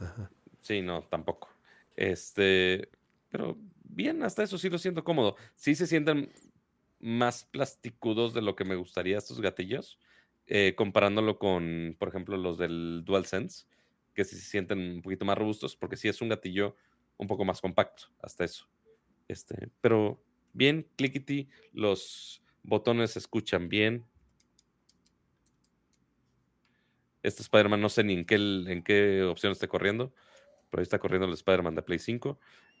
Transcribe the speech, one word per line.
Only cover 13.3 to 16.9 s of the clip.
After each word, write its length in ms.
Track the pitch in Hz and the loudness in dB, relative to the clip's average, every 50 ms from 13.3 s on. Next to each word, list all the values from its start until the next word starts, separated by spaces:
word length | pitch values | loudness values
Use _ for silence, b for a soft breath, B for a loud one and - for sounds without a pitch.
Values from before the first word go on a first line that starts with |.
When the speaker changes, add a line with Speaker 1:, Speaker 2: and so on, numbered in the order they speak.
| 95 95 135 180 - - - _ _ _ _ _ _ _ _ _ - | -4 -6 -6 -6 -12 -16 -20 _ _ _ _ _ _ _ _ _ -4
Speaker 2:
que 120 | 101 95 | -4 -4
sí 100 | - - | -4 -4
se 80 | 90 - | -14 -10
sienten 340 | - - 101 90 - 104 95 90 90 87 | -4 -4 -4 -2 -2 -4 -4 -4 -6 -8
un 60 | 87 | -8
poquito 220 | 87 95 95 - 101 | -8 -8 -6 -4 0
más 140 | 98 98 | 0 0
robustos, 400 | 104 107 107 104 - - - - | 0 0 -2 -2 -4 -6 -8 -8
porque 180 | - 87 - - | -8 -10 -8 -8
sí 140 | - - 107 | -4 -2 -2
es 120 | 98 - | -2 -2
un 60 | 120 | -2
gatillo 480 | 113 110 - - 92 90 98 101 104 - _ _ _ | -4 -4 -4 -4 -4 -2 0 0 -2 -2 _ _ _